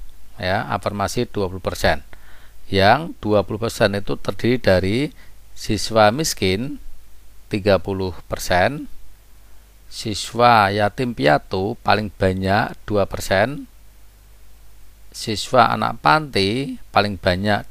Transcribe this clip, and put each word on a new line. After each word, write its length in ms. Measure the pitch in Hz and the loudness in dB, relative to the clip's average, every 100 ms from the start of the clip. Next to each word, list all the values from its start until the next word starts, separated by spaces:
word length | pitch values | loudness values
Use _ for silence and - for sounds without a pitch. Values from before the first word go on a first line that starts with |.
| - - - - | -8 -10 -12 -6
ya, 240 | 92 104 139 | -2 -2 -2
afirmasi 560 | 104 104 101 98 - 120 | -4 -4 -4 -2 -2 -4
dua 160 | 104 92 | -2 -4
puluh 80 | 92 | -4
persen. 400 | 101 - 98 76 - - - - - - - | -6 0 0 0 -4 -14 -12 -14 -12 -12 -2
Yang 480 | 95 98 135 160 - | 4 6 6 2 -6
dua 240 | 104 104 95 | 0 2 2
puluh 160 | 107 | -4
persen 320 | 113 - 104 | -4 2 2
itu 240 | 101 - - | 2 -2 -2
terdiri 400 | - 101 113 127 | -2 0 0 2
dari 400 | 104 92 95 117 151 - - - - | 4 4 2 0 -2 -8 -18 -18 -14
siswa 560 | - - 107 - 110 104 | -10 -4 -2 2 6 6
miskin 680 | 127 160 - 95 95 139 294 - - - - - - - | 4 -4 0 0 0 -4 -8 -8 -10 -10 -16 -16 -18 -6
tiga 320 | 107 101 92 | -2 2 2
puluh 320 | 98 95 92 - - | 2 -4 -4 -6 -10
persen, 560 | - - 90 107 147 285 - - - - - - - - - - | -8 0 2 2 0 -8 -10 -10 -14 -20 -20 -20 -20 -20 -20 -16
siswa 800 | - 113 98 - 110 120 113 98 | -8 -6 -6 -4 4 8 8 6
yatim 480 | 101 104 - 123 113 | 4 0 0 -4 0
piatu 560 | 143 143 - 95 101 120 | 2 2 0 -4 -4 -4
paling 320 | - 101 104 | 2 2 0
banyak 640 | - 95 92 95 104 - - - | 0 0 2 2 2 0 -6 -2
dua 240 | 101 95 | 0 0
persen, 560 | - - 95 117 151 254 - - - - - - - - - - - - - - | -4 0 2 2 -2 -12 -20 -20 -20 -20 -20 -20 -20 -20 -20 -20 -18 -20 -18 -18
siswa 640 | - - 104 - 127 113 | -10 -6 -6 2 4 4
anak 240 | 113 113 - | 2 -2 0
panti 800 | 147 156 147 104 95 123 254 247 - | 2 2 2 0 0 0 -6 -10 -2
paling 240 | 101 104 95 | 0 0 0
banyak 480 | 92 90 104 104 - | 0 0 0 0 -2